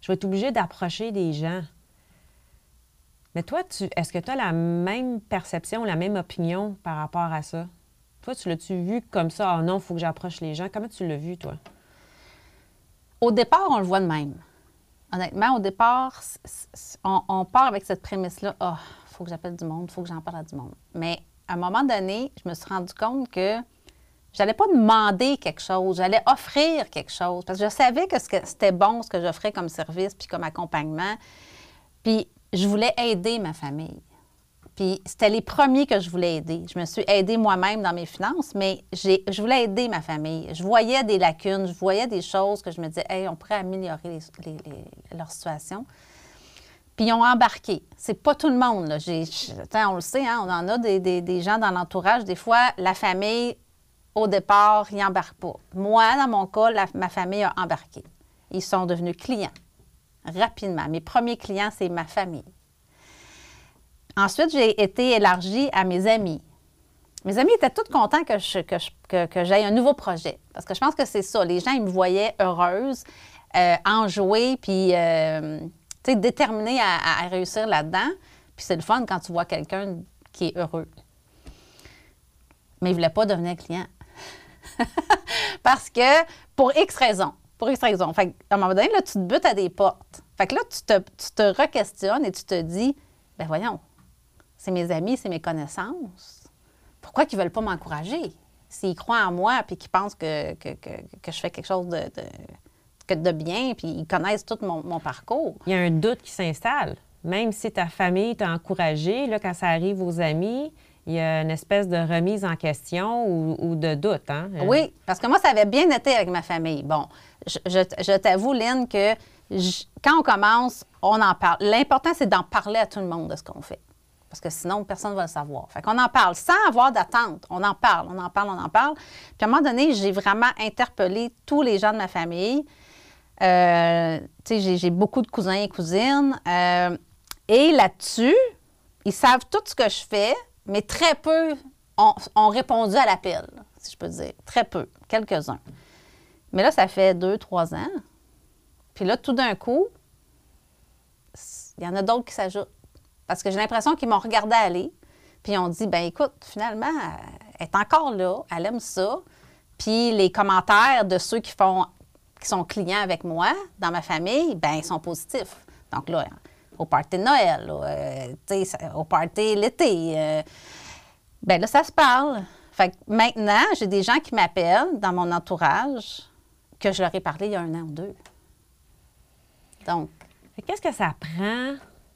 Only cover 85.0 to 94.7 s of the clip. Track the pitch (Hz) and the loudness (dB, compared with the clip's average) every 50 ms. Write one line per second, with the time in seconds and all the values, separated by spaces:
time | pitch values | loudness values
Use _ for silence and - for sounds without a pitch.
85 | - - 415 - - - - 480 440 415 392 349 _ 254 262 - - - - 233 | 2 2 2 2 2 -6 -4 -4 -4 -4 -6 0 _ 4 4 4 0 -6 0 4
86 | 240 262 277 320 330 330 - - - _ _ - 269 262 277 302 392 370 - - | 6 8 8 6 6 2 -4 -18 -20 _ _ 2 4 4 6 4 2 2 2 2
87 | 269 240 214 180 190 156 - - _ - _ _ 202 226 269 247 - 240 208 170 | 2 2 4 2 0 -2 -2 -10 _ -20 _ _ -2 -2 0 2 2 2 2 2
88 | 185 156 160 - 196 180 - - _ _ 202 202 196 185 190 190 220 440 453 392 | 0 0 2 0 0 0 -2 -10 _ _ 0 2 2 2 4 4 4 4 4 2
89 | 370 - - 202 185 175 233 302 - 339 226 196 190 180 - - 202 190 - - | 0 0 -4 -4 -2 0 0 2 2 2 2 2 -2 -4 0 2 2 2 2 0
90 | - _ - - - _ _ _ 196 - 254 - - - - - - - 214 190 | -12 _ -20 -20 -20 _ _ _ -2 0 0 -2 -2 -4 -8 -14 0 2 2 2
91 | 185 - _ _ - - - - 214 202 185 - 294 311 - 254 202 - - - | 2 -2 _ _ -16 -12 -2 2 2 2 4 4 0 2 2 -2 -4 -4 -6 -6
92 | - 196 214 277 302 208 180 - - - 196 175 165 160 170 190 226 269 277 - | -2 -2 0 0 0 -2 -4 -8 -8 -4 -4 -4 -4 -4 -4 -2 0 0 -2 -2
93 | _ _ _ _ _ _ _ - 160 156 160 160 208 240 294 165 - _ _ _ | _ _ _ _ _ _ _ -12 -8 -4 -4 -4 -4 -4 -8 -8 -12 _ _ _
94 | _ _ _ _ _ _ _ _ _ _ _ _ - - | _ _ _ _ _ _ _ _ _ _ _ _ -8 -6